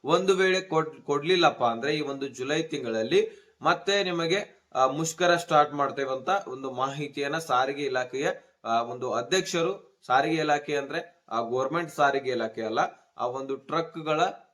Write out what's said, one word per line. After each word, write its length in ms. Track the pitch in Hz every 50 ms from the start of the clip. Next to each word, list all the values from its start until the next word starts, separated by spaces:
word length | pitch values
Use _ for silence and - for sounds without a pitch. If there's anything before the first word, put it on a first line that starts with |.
| -
ಒಂದು 320 | 131 165 175 185 190 190
ವೇಳೆ 240 | 185 190 185 185 185
ಕೊಡ್-, 420 | 185 - 160 160 156 156 - -
ಕೊಡ್ಲಿಲ್ಲಪ್ಪ 600 | - - 143 147 147 170 190 175 170 147 - - 127
ಅಂದ್ರೆ 320 | 117 117 117 123 143 156
ಈ 40 | 151
ಒಂದು 280 | 143 135 139 135 139 135
ಜುಲೈ 340 | 117 123 127 131 151 165
ತಿಂಗಳಲ್ಲಿ 920 | 160 - 147 123 123 113 110 110 110 123 165 196 220 - - - _ _ _ _
ಮತ್ತೆ 420 | 131 156 175 - - 196 202 202 196
ನಿಮಗೆ, 640 | 185 175 165 165 165 180 202 208 - - _ _ _ -
ಆ, 120 | - 131
ಮುಷ್ಕರ 500 | 135 139 151 160 160 - - 180 180 175
ಸ್ಟಾರ್ಟ್ 380 | 165 165 - 165 147 147 147 143
ಮಾಡ್ತೇವೆ 360 | 143 143 135 123 139 139 131
ಅಂತ 180 | 131 131 - - 190 196 - -
ಒಂದು 220 | 127 131 135 131
ಮಾಹಿತಿಯನ್ನ 680 | 127 123 131 139 139 151 147 139 - 147 139 143 156 165
ಸಾರಿಗೆ 460 | 160 - 127 123 131 135 139 143 147
ಇಲಾಖೆಯ, 460 | 131 127 127 127 123 - 135 147 180 - - _ _ _ _ -
ಆ, 180 | 113 117 117
ಒಂದು 300 | 120 123 127 127 131 127
ಅಧ್ಯಕ್ಷರು, 880 | 120 120 120 - 180 190 180 - - 175 165 160 - - - _ _ _ _
ಸಾರಿಗೆ 300 | - 131 135 143 160 160
ಇಲಾಖೆ 400 | 160 151 151 147 143 - - 147
ಅಂದ್ರೆ 480 | 139 139 135 147 170 - - _ _ _ -
ಆ 120 | - 117
ಗವರ್ನಮೆಂಟ್ 540 | 117 113 120 127 135 135 156 170 170 151 -
ಸಾರಿಗೆ 360 | - 143 139 135 135 131 127
ಇಲಾಖೆ 320 | 123 117 113 113 - 127
ಅಲ್ಲ, 160 | 110 110 113 135 160 - - _ _ _ _ -
ಆ 80 | 120
ಒಂದು 300 | 123 123 135 135 135 135
ಟ್ರಕ್‌ಗಳ 640 | 135 _ - 151 165 165 160 - 165 151 156 156 156 175 190 202 - - _